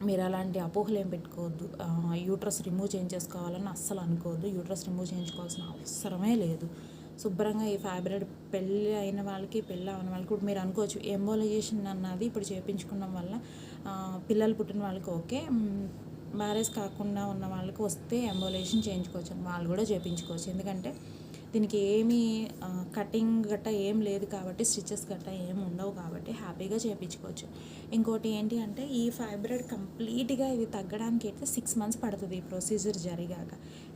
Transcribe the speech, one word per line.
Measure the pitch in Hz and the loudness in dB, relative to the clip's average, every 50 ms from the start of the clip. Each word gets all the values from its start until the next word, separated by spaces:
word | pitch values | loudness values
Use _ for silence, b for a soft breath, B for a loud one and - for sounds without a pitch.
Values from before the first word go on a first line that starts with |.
| 196 | 2
మీరు | 208 190 185 | 4 4 4
అలాంటి | 185 185 190 185 190 190 175 190 | 4 2 2 2 0 0 0 0
అపోహలు | 170 165 175 208 208 214 220 202 | 0 2 2 2 2 4 2 2
ఏం | 190 180 | 2 0
పెట్టుకోవద్దు. | 175 170 170 - - 170 175 170 160 160 175 160 - - | -2 -4 -6 -6 -6 -4 -4 -4 -2 -4 -6 -8 -6 -4
ఆ, | 190 170 165 165 170 170 170 | 0 0 2 2 2 2 2
యూట్రస్ | 175 175 185 190 196 208 208 - - | 2 2 2 0 2 2 0 0 0
రిమూవ్ | - 185 175 185 196 202 196 | -2 0 0 2 2 2 0
చేయించేసుకోవాలని | 185 180 175 185 180 170 - - 180 175 175 175 185 202 196 | 0 0 0 -2 -2 -4 -4 -6 -4 -4 -4 -2 -2 -4 -4
అస్సలు | 180 - - - 202 190 | -4 -4 -4 -2 -2 0
అనుకోవద్దు. | 175 170 170 165 - 175 165 165 185 | 2 2 2 2 0 -2 -2 -2 -2
యూట్రస్ | 208 190 185 170 175 196 185 - 185 | -2 -2 -2 -2 -2 -4 -4 -2 -2
రిమూవ్ | 180 180 180 175 185 | -2 -2 -2 -2 -2
చేయించుకోవాల్సిన | 180 175 170 - 185 175 175 - - 170 | -4 -4 -4 -6 -6 -6 -6 -6 -6 -6
అవసరమే | 165 160 156 - - - - - 202 185 180 196 220 240 | -8 -8 -8 -8 -8 -6 -4 -4 -2 0 2 4 6 6
లేదు. | 226 185 165 165 - 170 165 B B B B B B B B B - | 6 4 2 0 0 -2 -6 B B B B B B B B B -4
శుభ్రంగా | - 214 185 170 208 214 208 214 220 | -2 0 2 2 2 2 2 2 2
ఈ | 214 202 | 2 2
ఫైబ్రాయిడ్ | 196 - 196 180 180 180 180 190 202 196 - - - - - | 0 0 -2 -2 0 0 0 0 0 -2 -4 -8 -12 -8 -2
పెళ్ళి | - 190 185 190 196 208 208 208 214 | -2 0 2 2 2 4 4 4 2
అయిన | 208 202 196 196 202 | 2 2 0 0 0
వాళ్ళకి, | 196 202 190 190 196 - - 220 | -2 -2 -2 -4 -4 -2 -2 -2
పెళ్ళి | 214 - 185 180 180 196 | -2 -2 -4 -4 -2 -2
అవని | 190 190 185 185 | -2 -2 -2 -2
వాళ్ళకి, | 185 185 185 165 220 | -2 -2 0 0 0
ఇప్పుడు | 196 196 | 2 2
మీరు | 202 202 196 | 2 2 2
అనుకోవచ్చు, | 185 185 180 220 208 196 - - | 2 0 2 2 2 2 0 -2
ఎంబోలైజేషన్ | - - 202 196 202 208 220 214 214 214 214 214 - - 226 208 202 | -2 0 0 2 2 4 4 4 4 4 4 2 2 2 0 0 0
అన్నది | 196 190 190 185 185 185 180 220 | 0 -2 -2 -2 -2 0 0 0
ఇప్పుడు | 240 - 214 196 - | 0 0 -2 -2 -2
చేయించుకోవడం | 196 185 - - 202 196 - - 208 196 196 185 185 | -4 -4 -2 -2 -2 -4 -4 -4 -4 -4 -4 -2 -4
వల్ల, | 180 175 180 208 240 B B B B B B B B B | -4 -2 -2 -4 -4 B B B B B B B B B
ఆ, | 202 190 190 190 185 185 185 - - | -6 -6 -4 -4 -4 -4 -4 2 4
పిల్లలు | 220 214 220 220 220 | 6 6 6 6 4
పుట్టిన | 220 214 - 196 208 | 4 0 0 0 -2
వాళ్ళకి | 202 196 185 190 175 190 | 0 -2 -2 -4 -4 -2
ఓకే, | 175 165 165 - 233 277 320 311 | -2 -2 -2 -2 -2 -2 2 4
మ్, | 254 226 214 202 196 202 196 190 - - - - - - - - - | 4 4 4 4 0 0 -2 -4 -6 -10 -12 -12 -12 -12 -10 -6 -2
మ్యారేజ్ | 208 208 208 208 220 226 220 | -2 0 2 2 2 2 2
కాకుండా | - 233 202 196 - - 208 202 202 202 202 | 0 -2 -2 -2 -2 -2 -2 0 0 0 0
ఉన్న | 202 196 190 190 | 0 -2 -2 -2
వాళ్ళకి | 185 190 185 185 185 190 - | -2 -2 -2 -2 -2 -2 0
వస్తే | 214 196 165 - - - 233 240 | 0 0 0 -2 -2 0 0 2
ఎంబోలైజేషన్ | 247 220 185 185 185 190 185 185 185 - 226 220 214 214 | 2 2 2 2 0 0 0 0 0 4 4 4 4 4
చేయించుకోవచ్చు | 190 185 180 - - 180 160 - 185 | 0 0 -2 -2 -4 -6 -4 -4 -6
అని | 180 180 | -4 -2
వాళ్ళు | 180 175 175 170 165 | -2 -2 0 2 2
కూడా | 175 196 | 2 4
చేయించుకోవచ్చు. | 220 208 214 262 - - 175 170 - - 170 170 - 196 | 4 4 2 2 2 0 -2 -2 -2 -4 -4 -4 -4 -2
ఎందుకంటే | 180 190 190 202 190 185 180 247 - B B B B B B B B B B B | -2 -2 -2 -2 -2 -2 -4 -4 -6 B B B B B B B B B B B
దీనికి | - 226 214 196 - 208 | 4 4 4 6 6 4
ఏమీ, | 196 196 208 220 226 233 240 240 233 226 220 220 220 - - - - | 6 6 6 6 8 8 8 6 6 6 4 2 -2 -4 -6 -6 -6
ఆ, | 185 185 180 180 - - | -4 -2 -2 -4 -2 -2
కటింగ్ | 220 202 - - 226 226 220 226 226 220 | -2 -2 0 2 2 4 6 6 6 4
గట్ట | 208 214 202 - 220 | 4 2 0 2 2
ఏం | 214 202 196 202 214 220 | 2 2 4 4 4 4
లేదు | 214 202 196 196 202 | 4 4 2 0 0
కాబట్టి, | - - 196 185 185 180 185 233 | -2 -4 -4 -4 -4 0 2 2
స్టిచెస్ | - - 208 175 - 208 196 - - | 4 2 2 0 -4 -4 -4 -4 -6
గట్ట | 196 175 165 190 | -6 -6 -6 -6
ఏం | 190 185 180 180 185 202 | -4 -4 -4 -2 -2 -2
ఉండవు | 190 180 175 180 190 202 | -2 -2 -2 -2 -2 -2
కాబట్టి | 202 185 170 165 170 175 160 - | -4 -4 -6 -6 -6 -6 -6 -6
హ్యాపీగా | 226 - 208 180 165 170 185 190 214 | -6 -6 -6 -6 -6 -4 -2 0 0
చేయించుకోవచ్చు. | 226 226 226 202 - 185 165 - - - 190 165 - - - B B B B B B B B | 2 2 0 -2 -2 -4 -8 -8 -8 -8 -8 -8 -8 -10 -12 B B B B B B B B
ఇంకోటి | 226 226 220 226 220 220 220 226 | 4 4 6 6 4 2 2 0
ఏంటి | 214 208 214 214 233 233 | 0 2 2 2 2 0
అంటే, | 220 208 202 254 269 | 0 -2 -4 -4 -4
ఈ | 294 269 233 233 240 | 0 2 2 2 2
ఫైబ్రాయిడ్ | 233 - 233 214 202 202 208 226 247 247 247 | 0 -2 -4 -4 -4 -4 -2 0 -2 -2 -2
కంప్లీట్గా | - 233 196 196 190 - - 226 220 226 240 262 226 269 240 269 | -2 -4 -6 -6 -6 -4 -4 -4 0 0 0 2 2 2 2 2
ఇది | 269 262 233 226 | 2 2 2 0
తగ్గడానికి | 220 - 202 190 180 208 214 226 233 233 233 226 208 | 0 -2 -4 -4 -4 -2 -2 0 2 2 2 2 0
అయితే | 196 - 277 | -4 -4 -4
సిక్స్ | 269 - 240 - - - 233 | -2 -2 -2 0 0 0 0
మంత్స్ | 208 220 226 - | 2 0 0 0
పడుతుంది | - 220 202 190 196 175 185 | 0 -2 -2 -2 -4 -4 -4
ఈ | 185 | -4
ప్రొసీజర్ | 165 - 185 185 180 - 220 208 180 214 202 | -4 -4 -4 -2 0 2 2 2 2 2 0
జరిగాక. | 185 165 175 170 170 175 170 - - 165 - - - B B B B B B B | 0 -2 -2 -2 -2 -4 -4 -4 -6 -6 -8 -10 -12 B B B B B B B